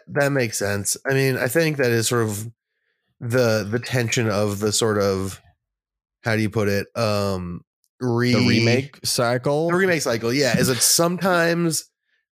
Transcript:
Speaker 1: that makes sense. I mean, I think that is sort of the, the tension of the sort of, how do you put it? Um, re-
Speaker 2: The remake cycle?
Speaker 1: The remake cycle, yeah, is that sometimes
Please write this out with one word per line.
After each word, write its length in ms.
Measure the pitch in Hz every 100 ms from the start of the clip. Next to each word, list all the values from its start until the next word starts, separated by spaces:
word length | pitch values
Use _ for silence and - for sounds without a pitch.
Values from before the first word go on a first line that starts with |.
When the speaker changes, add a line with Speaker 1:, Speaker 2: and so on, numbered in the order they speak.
| -
Speaker 1:
that 240 | 143 143
makes 260 | 139 117 -
sense. 380 | 101 101 98 - 135
I 40 |
mean, 240 | 135 135 123
I 100 | 123
think 300 | 165 160 143
that 140 | 123
is 160 | 117 113
sort 160 | 120
of 260 | 110 104 113 - _ _ _ _ _ _
the, 480 | 120 127 120 110 101
the 100 | 117
tension 500 | - 127 113 127 110
of 300 | 98 104 101
the 120 | 107
sort 260 | 101 113 104
of, 420 | 101 95 95 - _ _ _ _ _ _ _ _
how 120 | 120 110
do 60 |
you 80 | 107
put 200 | 113 101
it? 180 | 101 - -
Um, 640 | 110 104 101 95 87 87 - _ _ _
re- 340 | 127 117 123
Speaker 2:
The 140 | 120 120
remake 520 | 107 117 123 139 -
cycle? 640 | - - 120 123 143 147 170
Speaker 1:
The 60 | 175
remake 260 | 190 165
cycle, 300 | 131 117 113
yeah, 240 | 131 131 113
is 100 | 123
that 100 | 120
sometimes 1120 | - - 170 180 190 175 170 170 170 151 - _ _ _ _